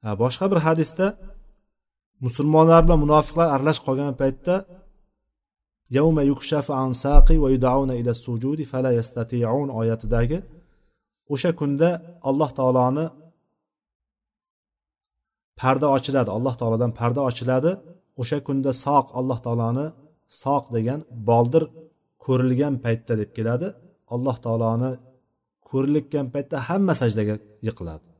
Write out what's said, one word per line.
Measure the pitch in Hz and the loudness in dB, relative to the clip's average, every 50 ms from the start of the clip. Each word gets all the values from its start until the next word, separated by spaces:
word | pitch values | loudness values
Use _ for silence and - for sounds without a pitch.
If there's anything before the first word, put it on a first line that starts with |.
| - | -6
Ha, | 110 104 | -6 -2
boshqa | 98 113 127 127 - 190 196 | 0 0 0 0 0 -2 0
bir | 196 170 | 2 2
hadisda | 156 160 160 160 156 - - - 185 196 208 - - - - - - - _ _ _ _ _ _ _ _ _ _ _ _ _ _ | 2 2 2 2 0 -2 0 -2 -2 -2 -2 -6 -16 -18 -18 -18 -20 -20 _ _ _ _ _ _ _ _ _ _ _ _ _ _
musulmonlar | 127 123 120 - 143 151 156 156 160 165 165 165 160 | -6 -4 -4 -2 0 2 4 6 6 8 8 8 8
bilan | 165 175 156 | 8 6 4
munofiqlar | 147 147 151 151 147 - - 170 170 165 | 4 4 4 2 2 0 0 0 0 2
aralashib | 143 135 135 151 156 - - | 2 0 0 0 0 -2 -2
qolgan | - 131 131 143 143 135 | -4 -4 -2 -2 -6 -4
paytda, | 127 139 135 135 - - - 180 190 190 _ 180 - - - _ _ _ _ _ _ _ _ _ _ _ _ _ _ _ _ _ _ _ _ | -2 -2 -2 -2 -4 -4 -2 -2 -2 -2 _ -20 -20 -20 -20 _ _ _ _ _ _ _ _ _ _ _ _ _ _ _ _ _ _ _ _
"Yawma | 127 135 147 165 160 151 143 | 0 2 4 4 4 4 2
yukshafu | 139 143 135 - - 160 147 143 - 147 | 2 0 0 -2 -4 -2 -2 -2 -2 -4
an | 131 131 131 127 | -4 -2 -2 -4
saqi | 127 - 139 143 143 - - 160 160 | -2 -2 6 8 8 10 10 8 6
va | 147 131 | 4 2
yud'auna | 131 131 120 127 127 139 139 131 127 | 2 2 2 2 2 2 0 -2 -2
ila | 120 117 120 117 | -4 -2 -2 -4
sujudi | 117 - - 120 113 117 135 147 156 151 | -4 -6 -8 -8 -6 -4 -4 -6 -6 -8
fala | - - 131 131 131 123 | -8 -6 -4 0 0 0
yastati'un" | 117 117 120 - 123 117 117 123 123 120 113 113 143 143 139 | 0 0 -4 -6 -8 -8 -6 -4 -4 -2 -2 -2 -2 -4 -4
oyatidagi | 127 110 113 113 117 113 - - 123 117 117 117 151 180 208 - - - _ _ _ _ _ _ _ _ _ _ _ _ _ _ | -4 -4 -2 -2 -2 -4 -2 -2 0 0 0 0 -2 -6 -8 -12 -20 -20 _ _ _ _ _ _ _ _ _ _ _ _ _ _
o'sha | 147 131 - 180 165 | -6 -2 -2 -2 -2
kunda | 170 151 143 143 139 160 175 175 170 - - - _ | -2 -2 -4 0 0 0 0 0 -2 -8 -16 -20 _
Alloh | - 135 135 143 156 139 | -4 -4 0 0 -2 -2
taoloni | 120 - 131 127 127 127 123 127 131 147 160 160 - - 156 - _ _ _ _ _ _ _ _ _ _ _ _ _ _ _ _ _ _ _ _ _ _ _ _ _ _ _ _ _ _ _ _ _ _ _ _ _ _ _ _ _ _ _ _ _ - | -2 -2 0 0 2 2 2 0 0 -2 -4 -6 -8 -14 -20 -20 _ _ _ _ _ _ _ _ _ _ _ _ _ _ _ _ _ _ _ _ _ _ _ _ _ _ _ _ _ _ _ _ _ _ _ _ _ _ _ _ _ _ _ _ _ -4
parda | - 131 131 139 143 | 0 0 0 2 2
ochiladi, | 147 135 135 131 - 135 139 123 107 | 2 2 2 0 0 0 0 0 0
Alloh | 95 110 120 135 123 | -2 -4 -4 -4 -4
taolodan | 117 123 117 113 110 123 120 117 | -2 -2 -2 0 0 0 -2 -2
parda | - 120 120 120 131 | -2 -2 -2 -2 0
ochiladi. | 139 131 123 - 131 123 127 131 131 165 185 196 - - - _ _ _ _ | -2 -2 -4 -4 -2 0 0 2 2 0 -2 -2 -10 -20 -20 _ _ _ _
O'sha | - 120 117 151 147 | -10 -6 -4 -4 -6
kunda | 139 - 143 135 135 139 127 | -4 -4 -4 -2 0 0 0
soq, | - - 143 143 143 135 - | -2 -2 2 2 2 0 0
Alloh | - 127 127 131 127 117 | -4 -6 -4 -4 -4 -4
taoloni, | - 120 117 120 117 113 120 131 143 156 160 _ - _ _ _ _ _ - | -4 -4 -2 -2 -2 -2 -2 -2 -4 -6 -8 _ -20 _ _ _ _ _ -14
soq | - - 135 143 143 139 - 123 | -10 -4 -2 -2 -2 -2 -4 -6
degan | 117 110 117 131 147 156 _ 120 117 | -4 -2 -2 -4 -6 -8 _ -16 -8
boldir | 107 110 117 117 120 120 131 160 160 151 - - - - _ _ _ _ _ _ - | -2 2 4 4 4 4 2 0 0 0 -10 -20 -20 -20 _ _ _ _ _ _ -6
ko'rilgan | - 131 127 127 127 127 123 143 147 139 123 | -2 -2 0 2 0 0 0 0 -2 -2 -4
paytda | - 120 113 113 - - 117 | -2 -4 -4 -4 -4 -4 -4
deb | 107 104 - _ | -4 -4 -6 _
keladi. | - 110 113 117 127 165 190 202 _ _ - _ _ _ _ | -6 -4 -2 -2 -4 -4 -8 -10 _ _ -20 _ _ _ _
Alloh | 120 123 123 135 123 | -8 -4 -4 -4 -4
taoloni | 117 - 120 113 113 117 113 113 117 123 131 131 123 _ _ _ _ _ _ _ _ _ _ _ _ _ | -4 -4 -4 -2 -2 0 0 0 -2 -2 -4 -6 -8 _ _ _ _ _ _ _ _ _ _ _ _ _
ko'rilayotgan | _ - 131 135 139 147 151 147 - - 147 139 127 | _ -4 -2 0 0 0 0 -2 -2 -6 -6 -6 -4
paytda | 123 143 139 - - 143 | -6 -8 -8 -6 -8 -8
hamma | 123 - 170 196 202 190 160 | -6 -4 -2 0 2 2 2
sajdaga | - 127 117 104 110 107 104 107 107 - - - _ - | 2 2 0 0 0 -2 -2 -4 -6 -8 -16 -20 _ -8
yiqiladi. | 110 107 - 92 85 80 78 _ _ _ _ | -8 -8 -8 -12 -12 -12 -14 _ _ _ _